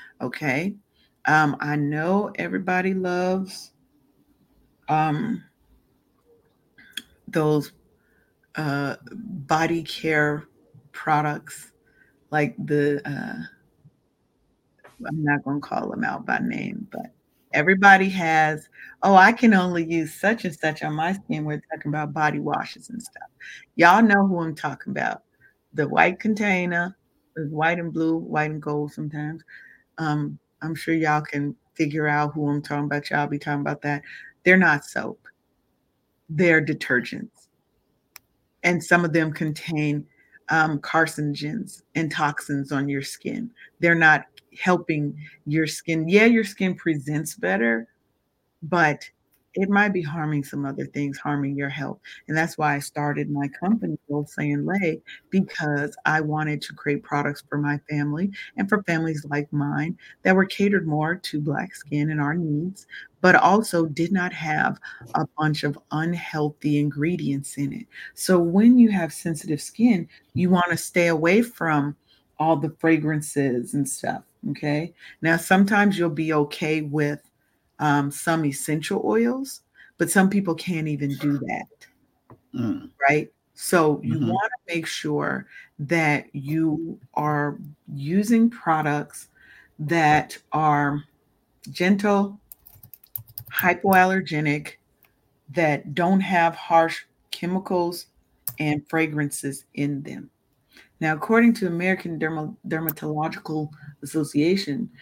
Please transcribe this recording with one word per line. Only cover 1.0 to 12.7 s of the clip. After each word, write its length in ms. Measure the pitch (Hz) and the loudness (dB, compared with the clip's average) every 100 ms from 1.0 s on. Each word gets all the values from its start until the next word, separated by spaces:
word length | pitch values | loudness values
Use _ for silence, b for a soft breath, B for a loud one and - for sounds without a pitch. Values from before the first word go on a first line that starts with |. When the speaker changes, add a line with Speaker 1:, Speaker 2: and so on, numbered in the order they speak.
| _ _ - | _ _ 2
Speaker 1:
Um, 300 | 156 151 139 | 4 4 0
I 160 | 147 147 | -4 -2
know 560 | 147 151 160 196 208 - | -2 -2 0 0 0 -6
everybody 580 | 170 190 185 185 185 | -6 -4 -2 0 0
loves, 800 | 190 180 180 185 190 190 - - _ _ _ _ _ _ _ _ _ _ _ - | -2 -2 0 0 -2 -4 -12 -20 _ _ _ _ _ _ _ _ _ _ _ -2
um, 560 | 156 156 147 214 175 - _ _ _ _ _ _ _ _ _ _ _ _ _ B B B B - | 0 0 -2 -4 -6 -10 _ _ _ _ _ _ _ _ _ _ _ _ _ B B B B -6
those, 440 | 170 151 151 143 _ _ _ _ _ _ _ _ - | 0 2 2 0 _ _ _ _ _ _ _ _ -6
uh, 400 | 156 143 143 - - | -4 -2 -4 -6 -12
body 720 | - - 185 135 160 165 165 | -16 -12 -12 -2 0 0 -2
care 640 | 156 - 160 156 147 147 - _ _ - _ | -6 -6 -2 0 0 -2 -8 _ _ -20 _
products, 800 | - - 151 151 147 - - - _ b b b b _ | -10 -2 0 0 -4 -10 -20 -20 _ b b b b _
like 260 | 151 147 - | 0 0 -2
the, 420 | 147 | -2